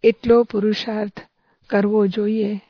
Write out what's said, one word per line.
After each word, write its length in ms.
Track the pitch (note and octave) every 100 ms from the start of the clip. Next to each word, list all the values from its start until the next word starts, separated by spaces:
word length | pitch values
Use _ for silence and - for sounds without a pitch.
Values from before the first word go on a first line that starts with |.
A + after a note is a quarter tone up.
એટલો 400 | A3+ A3+ A#3+ A#3
પુરુષાર્થ 760 | A#3 G#3+ G#3+ G#3 - G#3+ G#3 - - _ _ _ -
કરવો 360 | G3+ G3+ G#3+ G3+
જોઈએ, 540 | G3+ G#3 A3 G3+ G#3